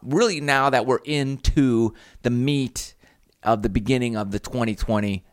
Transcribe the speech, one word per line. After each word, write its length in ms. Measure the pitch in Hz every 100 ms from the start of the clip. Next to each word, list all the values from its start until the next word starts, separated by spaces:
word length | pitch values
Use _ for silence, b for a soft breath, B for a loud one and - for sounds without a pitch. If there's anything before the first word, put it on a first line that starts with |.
Really 380 | 123 156 233 160
now 280 | 143 135 135
that 160 | 131 123
we're 160 | 120 -
into 880 | 147 135 135 - - 135 113 113 B B B
the 80 | 123
meat 640 | 120 131 143 127 - - - b b _ _
of 220 | - 113
the 60 | 104
beginning 460 | 98 104 127 120 110
of 140 | 101
the 100 | 101
twenty 360 | - 123 113 104
twenty 500 | - 107 104 98 -